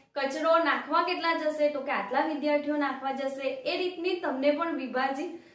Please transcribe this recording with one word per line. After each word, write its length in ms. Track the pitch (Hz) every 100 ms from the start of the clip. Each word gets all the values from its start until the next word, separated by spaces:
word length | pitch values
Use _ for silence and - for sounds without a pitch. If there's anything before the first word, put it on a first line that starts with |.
| _ 277
કચરો 420 | 269 311 320 330
નાખવા 460 | 294 247 277 330
કેટલા 300 | 349 349 330
જશે, 360 | 311 302 302 294
તો 100 | 285
કે 120 | 277
આટલા 340 | 214 196 262 320
વિદ્યાર્થીઓ 520 | 294 294 294 285 294
નાખવા 340 | 277 254 269
જશે. 360 | 254 269 277 262
એ 300 | - - 349
રીતની 380 | 359 339 359 349
તમને 360 | 302 262 285
પણ 240 | 294 330 277
વિભાજિત, 640 | 254 254 269 277 349 - -